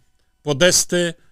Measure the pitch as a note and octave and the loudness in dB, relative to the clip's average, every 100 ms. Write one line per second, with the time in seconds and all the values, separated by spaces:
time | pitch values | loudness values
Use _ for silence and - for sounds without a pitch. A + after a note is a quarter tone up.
0 | _ _ _ _ - C#3 F3+ F3 - F3+ | _ _ _ _ -6 0 2 2 0 -2
1 | F3 E3 _ | -2 -6 _